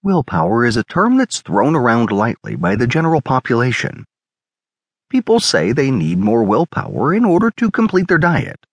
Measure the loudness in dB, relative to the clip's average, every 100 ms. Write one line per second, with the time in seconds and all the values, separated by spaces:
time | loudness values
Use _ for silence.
0 | 0 0 0 -2 0 2 2 0 -4 0
1 | 2 2 0 -4 -4 0 2 2 2 2
2 | 2 0 -2 -4 -8 -4 -2 0 0 0
3 | 0 0 0 -4 0 0 0 -2 -6 -10
4 | -20 _ _ _ _ _ _ _ _ _
5 | _ -4 0 0 2 0 0 0 0 0
6 | 0 0 2 2 2 2 0 -4 -8 -4
7 | -2 2 2 2 0 0 -2 0 0 0
8 | 2 2 2 0 -2 -12 _